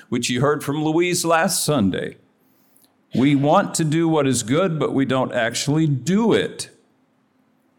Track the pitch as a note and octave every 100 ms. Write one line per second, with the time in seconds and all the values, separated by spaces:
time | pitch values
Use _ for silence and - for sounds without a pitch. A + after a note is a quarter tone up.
0 | - B2 A#2+ B2 C#3+ D3+ D3 D3 D#3 D#3+
1 | F3+ F3 E3 E3 F#3+ - - C#3+ F#2+ -
2 | - - _ _ _ _ _ _ _ _
3 | _ G#2+ C#3 C#3 C#3+ F#3 F3+ - D#3 D#3+
4 | E3 D#3 C3+ A2+ G#2 D3+ F#3+ D#3 C3 C3
5 | B2+ C3 B2+ A#2+ A2+ A#2+ C#3 D#3 D#3+ C3
6 | B2 G3+ A3+ A2 D#2 - - _ _ _
7 | _ _ _ _ _ _ _